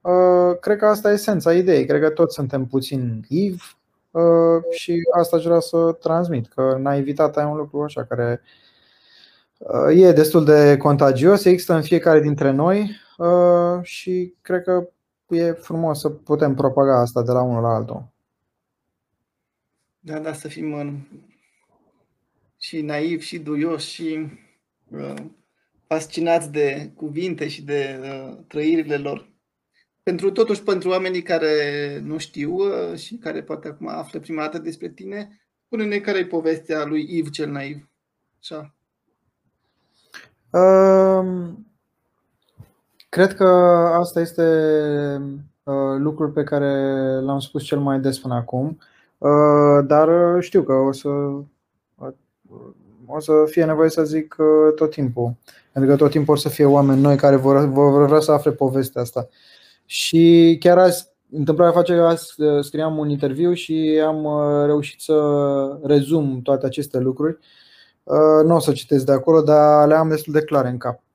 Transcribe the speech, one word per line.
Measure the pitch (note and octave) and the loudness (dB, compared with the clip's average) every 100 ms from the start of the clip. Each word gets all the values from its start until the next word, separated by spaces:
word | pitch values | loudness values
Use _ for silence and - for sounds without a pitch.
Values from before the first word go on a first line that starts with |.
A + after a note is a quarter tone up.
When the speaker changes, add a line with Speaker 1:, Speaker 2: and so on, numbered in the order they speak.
Speaker 1:
uh, | F3+ F3+ F3+ F3+ F3+ F3 | 0 2 4 4 2 0
cred | - G#3 | -2 0
că | G#3+ | 2
asta | G#3 G#3+ | 2 0
e | |
esența | G#3 G#3 G3 D#3+ | -2 -2 -2 2
ideii. | E3+ F#3 D3+ C3 | 2 2 2 2
Cred | D3 | 0
că | D#3 | 0
toți | D#3 E3 | 0 -2
suntem | - C3 C3+ C3 | -2 -6 -6 -4
puțin | C3+ C3 C#3 B2 A2+ A2 | -4 -4 -8 -6 -8 -6
Yves, | D3 G3+ F3 - _ _ _ _ | -4 -4 -6 -16 _ _ _ _
uh, | E3 E3+ E3+ E3 E3 E3+ | 0 2 4 4 2 -2
și | E3+ - E3+ E3+ F3 | -10 -4 -4 0 0
asta | E3+ E3+ | 2 0
aș | |
vrea | D#3+ E3+ | 2 0
să | E3 E3 E3 E3 | 0 0 0 -2
transmit, | E3+ E3 F3 D3 A#2 | -4 -2 -2 -4 -6
că | - C3 C3 | -4 -2 -2
naivitatea | C3+ C#3+ C#3 C#3+ D3+ D3+ | -2 -4 -4 -2 -2 0
e | D3 | -4
un | D3+ | -6
lucru | D3 C#3+ | -8 -8
așa | D3 D3 | -8 -8
care, | A#2+ A#2+ A#2+ A#2+ _ _ _ _ _ _ _ _ _ _ _ _ | -8 -4 -4 -6 _ _ _ _ _ _ _ _ _ _ _ _
uh, | - B2 C#3+ D#3+ | -8 -2 4 6
e | F#3 | 8
destul | D3+ D#3 E3+ | 6 4 2
de | D3+ D3+ D3 C#3 | 4 6 6 4
contagios, | D3 C#3+ C#3+ B2+ D#3 G3+ | 2 2 2 4 4 4
există | G3+ F3+ - | 4 2 0
în | E3 | -2
fiecare | D3+ E3+ E3+ D#3 | 0 0 2 2
dintre | D3 D3 C#3 | 0 -2 -2
noi, | C3+ D#3+ G3 G#3 G#3+ _ _ | 0 0 0 -4 -10 _ _
uh, | E3+ F3 F3 F3 F3 F3+ | 0 2 4 2 0 -4
și | F3 - - F3+ F3+ _ | -8 -14 -8 -6 -8 _
cred | - F#3 | -6 -6
că | F3+ F3+ F3 _ _ _ _ | -2 -4 -4 _ _ _ _
e | E3+ E3+ | -4 -2
frumos | E3 - E3 E3 D3+ | -4 -8 -6 -4 -4
să | D3+ | -6
putem | D3+ _ D3 D3 | -8 _ -2 -2
propaga | C3+ C#3 C3 C#3 B2+ | 0 -2 0 2 2
asta | A#2+ B2 | 0 -2
de | A#2+ | -2
la | B2 | -2
unul | B2+ A#2+ | -2 -2
la | A#2 | -2
altul. | A2 A2 - - _ _ _ _ _ _ _ _ _ _ _ _ _ _ _ _ _ _ _ | -4 -6 -12 -16 _ _ _ _ _ _ _ _ _ _ _ _ _ _ _ _ _ _ _
Speaker 2:
Da, | E3 D#3 | -16 -12
da, | D#3+ | -10
să | D3 D3+ | -12 -14
fim, | D3+ D#3 | -12 -10
uh, | D3 D3 C#3+ C#3 - _ _ _ _ _ _ _ _ _ _ _ _ _ _ | -8 -10 -12 -16 -20 _ _ _ _ _ _ _ _ _ _ _ _ _ _
și | - E3 | -14 -10
naivi, | D3+ D3 D#3+ E3 | -8 -6 -6 -6
și | - F3 | -10 -14
duioși, | D3 D3 D#3+ D#3+ - | -8 -6 -4 -6 -10
și, | - E3 D#3 D3+ - _ _ _ _ _ | -12 -10 -8 -10 -16 _ _ _ _ _
uh, | D2 C#2 C#2+ D2 _ _ _ _ _ _ | -16 -14 -14 -18 _ _ _ _ _ _
fascinați | D#3+ D#3 - E3 E3+ D3+ | -8 -6 -8 -2 -2 -2
de | D3 C#3+ C#3 D3 _ | -4 -4 -4 -14 _
cuvinte | D3+ D3 F3+ E3 D3+ | -12 -10 -10 -8 -10
și | D3 | -12
de, | C#3+ C#3+ C#3 C3+ | -8 -6 -6 -10
uh, | C3+ C3+ C3 A2 _ | -14 -14 -16 -20 _
trăirile | D3+ D3+ E3 D3 C#3+ | -6 -2 -2 -2 -6
lor. | D3 - _ _ _ _ _ _ _ _ | -6 -10 _ _ _ _ _ _ _ _
Pentru, | - F3 G3 | -8 -2 -4
totuși, | F#3+ A3 G3+ | -2 -2 -2
pentru | - F#3+ F3 | -4 -4 -2
oamenii | F#3 F#3 F3+ | -4 -4 -8
care | E3+ E3+ D#3 D3+ D3 C#3+ C#3+ C#3+ | -4 -2 0 -2 -2 -6 -8 -10
nu | C#3+ D#3 | -12 -12
știu, | D3 - D3 | -12 -12 -8
uh, | F3+ G3+ F3+ F3 E3+ | -4 -4 -4 -8 -12
și | - A#3 | -16 -14
care | D#3 D#3+ | -12 -12
poate | D#3 D#3 D#3 | -12 -14 -14
acum | D3 D#3+ | -16 -14
află | D#3+ D#3 E3 | -14 -14 -16
prima | D3+ D#3+ | -14 -10
dată | D3+ D#3+ | -10 -10
despre | D#3+ E3 F3 | -14 -14 -16
tine, | - F#3+ G3+ G#3 _ _ _ | -16 -16 -16 -16 _ _ _
spune-ne | _ A3+ G#3+ G3+ | _ -8 -6 -6
care | G3+ G3 | -4 -4
e | F3+ | -4
povestea | E3+ D#3+ D#3+ - D#3 | -4 -4 -6 -6 -8
lui | D3 D3+ D3+ | -6 -6 -6
Yves | F3 D3+ | -8 -8
cel | D3 D3 | -8 -10
Naiv. | C#3+ C#3 D3 _ _ _ _ _ _ | -10 -12 -16 _ _ _ _ _ _
Așa. | - D#3 D3 _ _ _ _ _ _ _ _ _ _ _ _ _ _ - _ _ _ | -18 -18 -18 _ _ _ _ _ _ _ _ _ _ _ _ _ _ -20 _ _ _
Speaker 1:
Um, | F3 F#3 F#3+ F#3+ F#3+ F#3+ F#3+ F#3 F#3 F3 E3+ - _ _ _ _ _ _ _ _ _ - _ _ _ _ | 2 6 6 6 6 4 2 -2 -6 -10 -14 -20 _ _ _ _ _ _ _ _ _ -20 _ _ _ _
cred | - F#3+ | 0 0
că | G3 F#3+ F3+ F3 F3 E3+ | 4 4 6 6 4 4
asta | E3+ F3 E3+ | 2 0 -4
este, | E3+ E3+ E3 D#3+ D#3 D#3 D3+ D3 C#3+ C#3 C#3 C#3 C#3+ _ | -4 0 2 2 2 0 0 -4 -4 -6 -10 -14 -18 _
uh, | - C#3 C3+ C3+ | -8 -4 -4 -2
lucrul | D3 D3+ D3+ | -4 -4 -4
pe | D3+ | -4
care | D3 D3 C#3+ C#3 C3+ C3+ C3+ C3 | -4 -2 -2 -2 -2 -2 -2 -4
l-am | C3+ C#3 | -4 -6
spus | - D3 | -6 -10
cel | C3 D3 | -6 -4
mai | C#3 C3+ | -2 -2
des | C3+ C3+ | -2 -6
până | C3 | -6
acum, | A#2+ A#2 B2+ C#3+ D#3+ _ _ _ _ | -8 -6 -6 -6 -10 _ _ _ _
uh, | C#3+ D3 D3 D3 D3 C#3+ C#3 | 0 2 4 4 4 4 4
dar, | D3 D#3 E3+ F3 F3+ | 2 4 4 2 0
uh, | |
știu | F3 G3 | 0 -2
că | C3+ | 0
o | C3+ C3+ | 0 0
să, | C3+ D3 | -2 -6
uh, | C#3+ C#3+ C#3 C#3+ _ _ _ _ _ C3+ C3 _ _ _ - A#2+ _ F#2 _ B2 | -6 -6 -8 -14 _ _ _ _ _ -18 -18 _ _ _ -20 -20 _ _ _ _
O | D3 | -12
să | D#3 D#3 D#3 | 2 4 4
fie | D#3 | 2
nevoie | D#3 D#3 D#3+ | 0 2 2
să | D#3+ | 2
zic, | D#3 D#3 D#3 - | -2 -2 -6 -2
uh, | D#3 D#3 D#3 | 2 6 4
tot | D#3 D#3 | 4 -2
timpul. | D#3 C3+ B2 A#2+ A#2+ _ _ _ | -2 -6 -4 -6 -6 _ _ _
Pentru | - C3+ | -2 2
că | C#3 | 4
tot | D3 | 4
timpul | D#3 D3 | 2 0
or | D3 | 0
să | D3 | 0
fie | - | 0
oameni | C#3+ C#3+ C#3 C3+ | 4 4 4 4
noi | C#3+ C#3 | 4 4
care | C#3+ C#3 | 4 4
vor, | C3+ C#3 | 4 2
vor, | D3 C3+ C#3+ | 2 4 4
vor | C#3+ C#3+ | 4 4
vrea | D3+ | 4
să | D3+ | 4
afle | D3 D3 | 2 0
povestea | C#3+ C3+ C3+ C3 - | -2 -2 -2 -4 -6
asta. | A#2+ - - _ _ _ _ _ | -6 -8 -10 _ _ _ _ _
Și | _ - - E3 E3 E3+ E3 D#3+ | _ -8 -2 4 6 8 6 6
chiar | F3 F3+ | 4 6
azi, | F#3 F3 - _ _ | 6 2 -10 _ _
întâmplarea | D3+ D3+ D#3 F3 | -6 -2 2 2
face | E3+ F3 | 4 2
că | E3+ | 4
azi, | E3+ E3 - - | 2 2 -6 -4
uh, | D3+ D3 | 0 0
scriam | C#3+ D3+ D#3+ D#3 | -4 -6 -6 -4
un | D3+ | -4
interviu | C#3+ C#3+ C3+ F3 | -4 -4 -2 -2
și | F3 - D#3+ D#3 D#3 D#3 | -2 -4 -4 0 0 0
am, | D#3 | -2
uh, | D3+ D3 D3 D3 | -4 -2 0 0
reușit | D3 D3 D3 - | 0 0 -4 -14
să | - D3+ D3 D3 C#3+ C#3 C3+ C#3+ | -2 0 2 0 0 -2 -4 -6
rezum | D3 D3 C#3 E3 C#3+ C3 | 0 2 2 -2 -2 -6
toate | B2 C#3 C3+ | -2 -2 -2
aceste | C3 C#3+ C3 | -6 -6 -4
lucruri. | B2+ C3 D3+ E3 _ _ _ _ _ _ | -4 -2 -6 -6 _ _ _ _ _ _
Uh, | - D3 D#3 D#3 | -4 2 4 4
n-o | D#3 E3+ | 4 2
să | D3+ | 0
citesc | C3 - C#3+ | -4 0 -2
de | C3 | 2
acolo, | C#3 C3+ D#3+ | 0 4 2
dar | D3 D3+ D3+ D3+ D3 | 4 4 6 6 6
le | |
am | D#3 D#3+ | 4 2
destul | D#3 D#3 | -2 -2
de | D3+ | -2
clare | D#3 D3 B2+ | 0 -2 -2
în | B2 | -4
cap. | B2 A#2+ _ | -8 -10 _